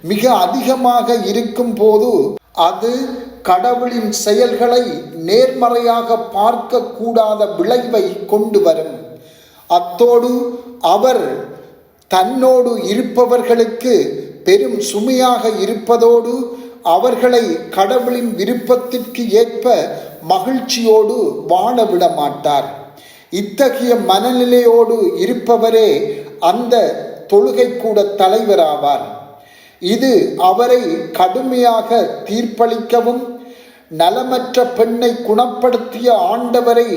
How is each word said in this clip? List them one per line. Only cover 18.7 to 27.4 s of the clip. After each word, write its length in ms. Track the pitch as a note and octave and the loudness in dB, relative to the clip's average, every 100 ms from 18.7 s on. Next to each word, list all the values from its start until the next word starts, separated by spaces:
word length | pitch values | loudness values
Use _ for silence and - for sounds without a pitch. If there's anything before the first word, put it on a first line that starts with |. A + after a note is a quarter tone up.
| B3 B3 B3 - - A3 | 0 0 -8 -8 -8 0
ஏற்ப 440 | G3+ A#3+ - B3 G3 - - - - | 2 2 0 0 0 0 -8 -14 -18
மகிழ்ச்சியோடு 1200 | D#3+ F#3 B3+ C4 - A#3 A3+ A3 G#3+ B3 G3 - D3 | -2 -2 0 -4 -4 -2 4 4 4 0 -2 -4 -2
வாழ 360 | F3+ G#3+ B3 | 0 0 0
விட 240 | G#3 F3+ F3 | 0 2 0
மாட்டார். 600 | - D3 - D3+ C#3+ - - - - - - _ | 0 -4 -4 -2 -2 -4 -12 -20 -20 -20 -20 _
இத்தகைய 640 | F#3 G#3 - C4+ - B3 | -8 -6 0 0 0 0
மனநிலையோடு 1000 | A3+ F#3 G3 A#3+ B3 B3 B3 A#3+ A#3 A3+ A#3 F#3+ E3+ | 0 2 0 2 0 2 4 6 4 4 2 0 0
இருப்பவரே 680 | G3+ - - A3+ A3+ A3+ G#3+ D3 G3+ - - - | -2 -2 0 2 4 4 2 0 -2 -8 -12 -2
அந்த 340 | E3+ G#3+ A#3+ A#3+ E3 - - - - | 0 0 0 2 2 -2 -10 -16 2
தொழுகை 480 | G3+ | 2